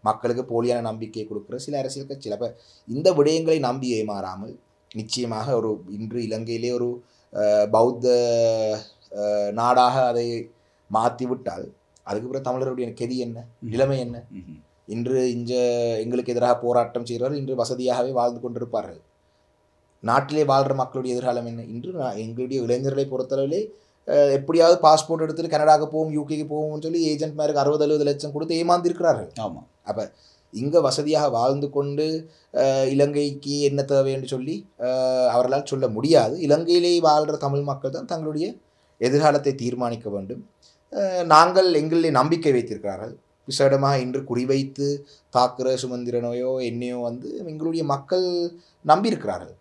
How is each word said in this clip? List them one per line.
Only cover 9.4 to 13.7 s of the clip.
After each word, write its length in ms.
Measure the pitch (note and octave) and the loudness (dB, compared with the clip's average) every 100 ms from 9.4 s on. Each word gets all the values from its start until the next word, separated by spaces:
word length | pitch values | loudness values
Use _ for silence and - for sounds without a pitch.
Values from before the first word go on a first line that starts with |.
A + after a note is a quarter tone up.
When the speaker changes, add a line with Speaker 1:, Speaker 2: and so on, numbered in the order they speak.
| G#2 | -2
Speaker 1:
நாடாக 440 | G#2+ A#2+ B2+ B2 C3 B2+ | 0 2 4 4 4 2
அதை 200 | A#2+ A#2+ A#2 - _ _ _ _ | 0 -2 -4 -10 _ _ _ _
மாற்றிவிட்டால் 760 | G#2+ A#2 B2 B2+ B2 - F2+ - - _ _ - | 0 0 -2 -6 -4 -6 -10 -14 -18 _ _ -8
அதுக்கு 220 | G#2 B2 | -8 -6
பிறகு 200 | C3+ C3+ | -8 -6
தமிழருடைய 460 | B2+ C3 B2+ A#2+ | -4 -4 -4 -8
கெதி 240 | - A#2+ B2+ | -6 -6 -4
என்ன, 200 | A#2+ A2+ A#2 _ | -6 -10 -16 _
Speaker 2:
ம். 140 | |
Speaker 1:
நிலைமை 300 | A#2 | -8